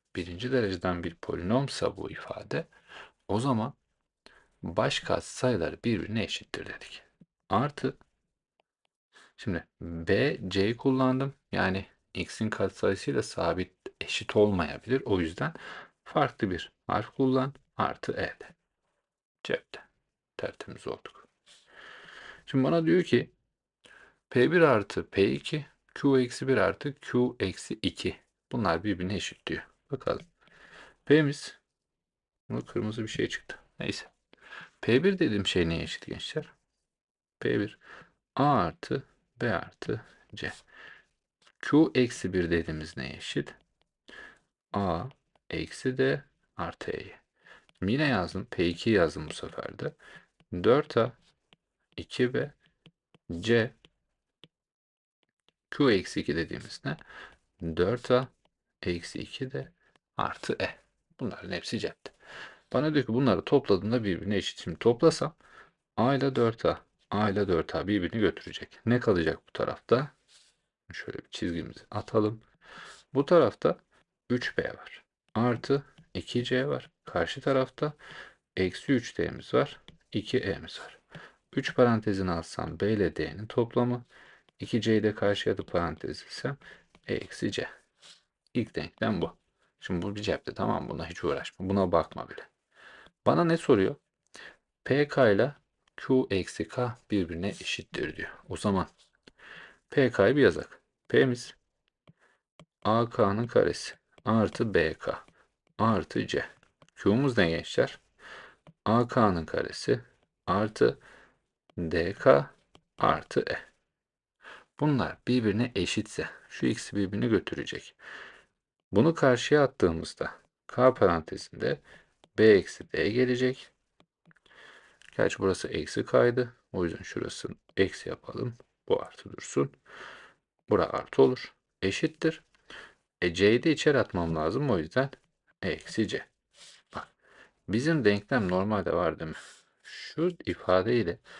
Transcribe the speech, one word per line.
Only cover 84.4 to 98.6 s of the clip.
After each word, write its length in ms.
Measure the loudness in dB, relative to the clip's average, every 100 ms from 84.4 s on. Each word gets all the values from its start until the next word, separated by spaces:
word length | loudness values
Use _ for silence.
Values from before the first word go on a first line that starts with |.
| _ _
İki 220 | -4 0
C'yi 220 | 2 4
de 120 | 2 2
karşıya 380 | 0 0 -2
atıp 180 | -2 -2
parantez 460 | -2 -2 -4 -10 -10
silsem 400 | -14 -10 -8 -8 -14 -20 _ _ -6
E 80 | -6
eksi 360 | -6 -6 -4
C. 180 | -4 -8 -12 _ _ -20 -20 _ _ _
İlk 220 | -6 -4 -6
denklem 460 | -10 -4 -2 -2
bu. 160 | -4 -6 _ _ _ _
Şimdi 220 | -6 -4
bu 140 | -4 -4
bir 60 |
cepte, 320 | -4 -4 -6
tamam 300 | -4 -2 -2
mı? 60 | -4
Buna 200 | -8 -10
hiç 140 | -6
uğraşma. 460 | -4 -4 -6 -8 -2
Buna 220 | 2 2
bakma 380 | 2 0 -8 -12
bile. 200 | -14 -18 _ _ _ -20 -20 -20 _ 2
Bana 180 | 4
ne 140 | 4 2
soruyor? 380 | 4 6 4 0 _ _ _ -20 -20 -20 _ _
P 240 | -2 0 2
K 240 | 4 6
ile 240 | 6 2 -2 _ _ _ -12
Q 300 | 2 2 2
eksi 360 | -2 -2 -6 -6
K 300 | -4 -6 -6 _
birbirine 380 | -2 0 -4 -6
eşittir 640 | -6 -8 -8 -8 -6 -6 -6
diyor. 160 | -12 -14 -12
O 80 |
zaman 300 | -4